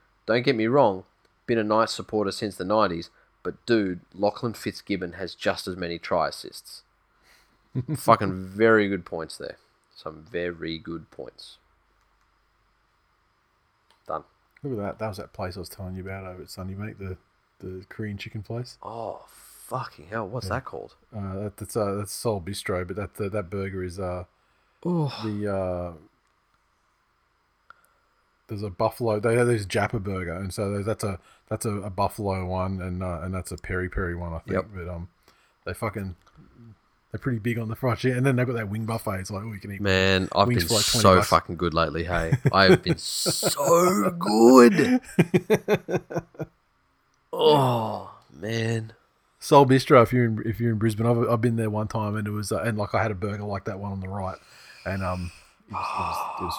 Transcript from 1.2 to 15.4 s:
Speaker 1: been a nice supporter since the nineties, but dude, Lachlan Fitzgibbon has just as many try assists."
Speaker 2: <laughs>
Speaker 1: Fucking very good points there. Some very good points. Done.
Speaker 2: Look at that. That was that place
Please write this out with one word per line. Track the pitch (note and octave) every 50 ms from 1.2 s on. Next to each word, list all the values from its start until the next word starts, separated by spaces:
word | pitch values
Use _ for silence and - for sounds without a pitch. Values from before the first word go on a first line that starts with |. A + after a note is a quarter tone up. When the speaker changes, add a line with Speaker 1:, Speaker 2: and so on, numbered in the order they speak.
| _ _ _ _ _
Speaker 1:
been | - A#2+
a | A2+ G#2+
nice | G#2+ G#2+ A2 A2 - -
supporter | - G2 - A2 G#2+ G2+ G2
since | - - A2+ G2+ -
the | - F2+
nineties, | F#2 G#2+ A2 G#2 F#2 E2+ E2+ - - _ _ _ _ _ _ -
but | F2+ - - _
dude, | - A#2 A2 G2+ F#2 F2+ F2 - _ -
Lachlan | F2+ G2+ G#2 - - B2 A#2 G2+
Fitzgibbon | - - G#2 - - - - G2+ F2+ F2+ F2 E2+
has | G2 F#2 E2+ -
just | - - G2+ F#2 - -
as | G2 F2+
many | F#2 F2+ E2+ E2+
try | E2 - - F#2+ E2 D2+
assists." | C#2 - - - - - - - - - - - _ _ _ _ _ _ _ _ _ _ _ _ _ _ _ _ _ -
Speaker 2:
<laughs> | C3 B2+ - D3+
Speaker 1:
Fucking | - - A#2 A2 - G#2+ F#2+ F#2 F#2 F#2+
very | F#2 F#2+ G#2 A2+ A2+ A2+ G#2+ G#2 G2
good | G2 F2+ E2+
points | - F2+ E2 D#2+ D2 -
there. | - - - - - _ _ _ _ _ _ _
Some | - - D#2 D#2 D#2 D#2
very | G#2+ F2+ F2 F2 F2+ E2+ E2 E2 E2 E2 D#2
good | D2+ D#2+ E2 D#2+ - -
points. | - - C2 - - - - - - - _ _ _ _ _ _ _ _ _ _ _ _ _ _ _ _ _ _ _ _ _ _ _ _ _ _ _ _ _ _ _ _ _ _ _ _ _ _ _ _ _ _ _ _ _ _ _ _ _
Done. | - D#2 D2+ D2+ _ _ _ _ _ _ _ -
Speaker 2:
Look | C#3 B2
at | G#2
that. | G2+ F#2+ - -
That | A2 A2
was | G2
that | - - - -
place | -